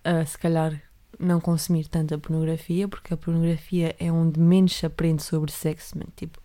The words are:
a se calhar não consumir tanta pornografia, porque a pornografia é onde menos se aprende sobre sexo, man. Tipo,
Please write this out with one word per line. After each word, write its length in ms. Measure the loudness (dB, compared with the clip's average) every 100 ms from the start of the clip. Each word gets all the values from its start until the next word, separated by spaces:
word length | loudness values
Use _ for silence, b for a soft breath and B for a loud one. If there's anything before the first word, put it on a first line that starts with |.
a 220 | -2 0 -2
se 120 | -2
calhar 440 | 0 0 0 -4 -12 -20 _ -4
não 220 | 0 2
consumir 480 | 2 0 0 -2 0
tanta 300 | -2 -2 -4
pornografia, 720 | -2 -2 0 -4 -4 -2 -2
porque 260 | -6 -8
a 40 | -6
pornografia 800 | -2 0 2 0 -2 -2 -2 -2
é 120 | -2
onde 280 | 2 2 4
menos 360 | 6 8 6 2
se 100 | -4
aprende 380 | 0 0 0
sobre 280 | 0 -2 -2
sexo, 460 | -4 -4 -4 -8 -12
man. 100 | -12 -12
Tipo, 240 | -14 -14